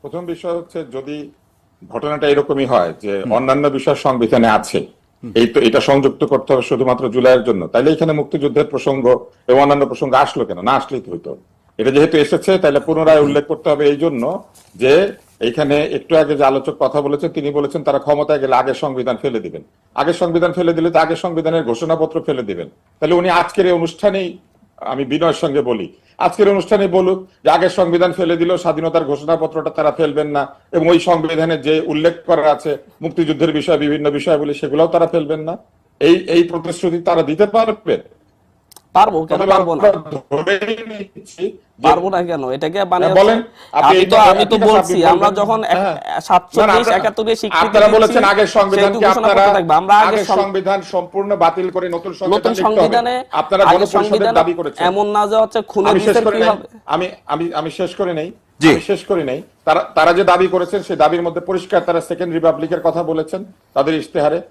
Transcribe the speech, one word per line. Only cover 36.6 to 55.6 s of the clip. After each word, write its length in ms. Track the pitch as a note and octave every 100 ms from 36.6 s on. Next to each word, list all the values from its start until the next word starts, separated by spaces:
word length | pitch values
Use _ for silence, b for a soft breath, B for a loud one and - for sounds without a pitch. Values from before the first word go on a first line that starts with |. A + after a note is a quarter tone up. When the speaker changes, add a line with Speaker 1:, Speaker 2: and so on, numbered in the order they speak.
| E3 E3+ F3+ E3+
Speaker 1:
তারা 220 | E3+ E3+
দিতে 220 | C#3+ D#3 G#3
পারবে? 580 | G#3+ A3+ G#3+ - G#2+ - _ _ _ _ _ _ - _
Speaker 3:
পারবো, 320 | F3+ G#3+ E3+ D#3+
কেন 120 | F3
Speaker 1:
তবে 100 | F#3+
Speaker 3:
পারবো 280 | F#3+ F3 D#3
না? 140 | G#3
Speaker 1:
আমরা 320 | F3 D#3 D3 -
ধরেই 460 | C#3+ E3 G3 G#3 A3 A3+
নিচ্ছি 720 | G#3 G3 - - - F#3+ - _ _
যে 80 | -
Speaker 3:
পারবো 220 | D#3+ F#3
না 140 | F#3+
কেন? 280 | F3 D#3+ C3
এটাকে 320 | C3+ D#3 F#3
মানে 220 | F#3+ F3+ E3+
Speaker 1:
হ্যাঁ, 100 | F#3+
বলেন। 220 | G#3 A3+
Speaker 3:
হচ্ছে, 140 | A#3 B B
Speaker 1:
আপনি 180 | D3 C#3+
Speaker 3:
আমি 80 | F#3
Speaker 1:
এই 80 | F#3
Speaker 3:
তো, 40 |
Speaker 1:
ব্যাপারে 200 | A3 G#3
Speaker 3:
আমি 160 | F#3+ G#3
তো 100 | A3
Speaker 1:
ঠিক 80 |
আছে, 80 | G3+
Speaker 3:
বলছি, 220 | G#3+ F3
Speaker 1:
আপনি 100 | F3+
Speaker 3:
আমরা 260 | E3 F3 G3+
Speaker 1:
বলবেন। 140 | G3+
Speaker 3:
যখন 200 | G#3 A3+
এক-, 140 | G#3+ F3+
Speaker 1:
হ্যাঁ। 440 | G3 D#3 - -
Speaker 3:
সাতচল্লিশ, 460 | - F3+ - - G#3+
Speaker 1:
না, 60 |
না, 60 | F#3+
আপনারা, 180 | A3+ F#3+
Speaker 3:
একাত্তরকে 380 | G#3+ G#3+ A3 A3+
স্বীকৃতি 320 | G#3+ D#3+ E3+
Speaker 1:
আপনারা 200 | G#3 G#3
Speaker 3:
দিয়েছি, 160 | G#3+
Speaker 1:
বলেছেন 200 | A3 A#3
আগের 240 | G3 G3+ G3+
Speaker 3:
সেই 140 | A3
Speaker 1:
সংবিধানকে 360 | G3 G3 G3+ G#3+
Speaker 3:
ঘোষণাপত্র 320 | G3+ G3+ A3
Speaker 1:
আপনারা, 240 | F#3+ G3
Speaker 3:
থাকবে। 200 | G3+ E3+
আমরা 220 | D#3 F#3+ G#3
আগে 100 | G#3+
Speaker 1:
আগের 180 | G#3 G3+
Speaker 3:
সং-, 100 | G3+
Speaker 1:
সংবিধান 460 | G3 F#3+ F#3 G3
সম্পূর্ণ 540 | F3+ F#3 F3 G3 G3 G3
বাতিল 340 | E3 E3 F#3
করে 200 | - F3+
নতুন 240 | E3+ F#3+
সংবিধান 260 | E3+ F#3 G#3
Speaker 3:
নতুন 120 | A3
Speaker 1:
লিখতে 120 | A3
হবে। 120 | F#3+ G#3+
Speaker 3:
সংবিধানে, 480 | D#3+ A#3+ A#3+ B3+ C4
Speaker 1:
আপনারা 320 | D#3 D#3 F#3+
Speaker 3:
আগে 80 | F#3+
Speaker 1:
গণপরিষদের 320 | F3+ G3+ G3+
Speaker 3:
সংবিধানে 320 | G#3 G3+ G#3+ A3+
Speaker 1:
দাবি 180 | E3+
করেছেন। 340 | E3 D3+ - F3
Speaker 3:
এমন 200 | F#3+ G#3
না 200 | G#3 G#3
যে 80 | A3
হচ্ছে 260 | A3 A3+